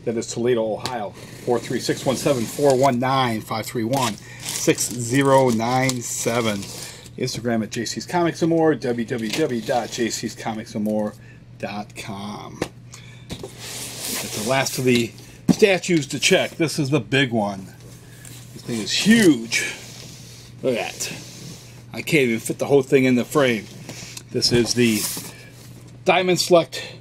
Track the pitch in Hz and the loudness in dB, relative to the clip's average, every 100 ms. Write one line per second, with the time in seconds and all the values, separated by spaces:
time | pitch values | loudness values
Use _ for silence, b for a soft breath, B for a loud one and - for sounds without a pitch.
0 | - 113 110 - 117 120 110 104 - 123 | -2 -4 -4 -2 2 2 2 -2 -6 -6
1 | 101 - - - - 117 - 123 - 143 | -8 -10 -16 -10 0 0 0 -4 -2 -2
2 | - 120 160 135 110 - 143 131 135 120 | 0 0 2 0 0 2 4 6 4 4
3 | 127 135 127 113 - 113 107 127 110 135 | 2 2 2 0 -4 -6 -4 -4 0 0
4 | 120 101 B B - - - 147 - 123 | 0 -2 B B -8 -2 0 0 0 -4
5 | 117 127 139 135 131 113 113 127 131 127 | 0 2 6 6 6 2 2 2 2 0
6 | 117 - - 117 113 104 98 B B B | -4 -4 0 0 0 -2 -6 B B B
7 | B - 131 - 120 117 104 - 107 - | B -6 -6 -4 -2 -2 -2 -6 -6 -6
8 | - 175 170 156 165 165 160 143 117 120 | -4 0 0 0 0 4 4 2 -2 -2
9 | 113 123 110 107 151 120 110 127 113 - | -2 -4 -4 0 0 -2 0 -2 -2 -2
10 | 113 - 113 - - 107 - 113 104 107 | -2 -2 -8 -8 -8 -8 -8 -4 -2 0
11 | 104 - B B B - 98 101 107 - | -2 -6 B B B -12 -10 -8 -12 -12
12 | - 98 104 101 98 - - - - B | -12 -10 -10 -12 -14 -8 -10 -10 -20 B
13 | B B B - - - - - - - | B B B -12 -12 -14 -12 -10 -10 -8
14 | - - 104 - 107 135 131 - 127 120 | -8 -6 -6 -4 0 2 0 0 4 4
15 | 117 - B B - - 208 180 - 170 | 2 -6 B B -8 -2 0 -2 0 -2
16 | 139 139 - 180 120 - 160 - 139 147 | -2 -4 0 0 0 -4 -4 -2 -2 -2
17 | 117 135 139 113 101 98 95 - - B | 0 0 2 0 -2 -6 -14 -18 -20 B
18 | B B B B B - - 117 101 - | B B B B B -16 -8 -6 -2 0
19 | - 233 196 127 113 - - B B B | 6 8 8 6 2 -4 -4 B B B
20 | B B B B B B 131 117 90 - | B B B B B B -2 -2 -4 -6
21 | - B B B B B B B B 117 | -8 B B B B B B B B -12
22 | - 160 131 113 - - 113 143 131 139 | 2 4 4 2 -2 -4 4 4 6 4
23 | 131 127 113 151 135 113 92 B B B | 6 4 4 4 4 2 -2 B B B
24 | B B - 123 - 120 117 123 120 107 | B B -6 0 2 4 4 4 4 4
25 | - - - B B B B B B - | -2 -6 -10 B B B B B B -6
26 | - 175 185 175 - 175 156 - - - | 2 4 4 2 6 6 6 -6 -10 -14